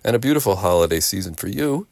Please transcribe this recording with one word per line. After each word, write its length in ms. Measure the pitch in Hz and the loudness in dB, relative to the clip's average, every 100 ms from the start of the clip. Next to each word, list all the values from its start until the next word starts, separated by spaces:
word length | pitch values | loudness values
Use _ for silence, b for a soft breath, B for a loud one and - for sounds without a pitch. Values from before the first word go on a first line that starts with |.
and 120 | - 117 | -2 0
a 20 | |
beautiful 380 | 135 147 131 95 | 2 2 2 0
holiday 420 | 92 87 85 82 | 2 4 4 2
season 360 | - 98 90 | -2 -4 -8
for 120 | 82 90 | -8 -8
you. 400 | - 147 139 208 | -4 -2 -2 -6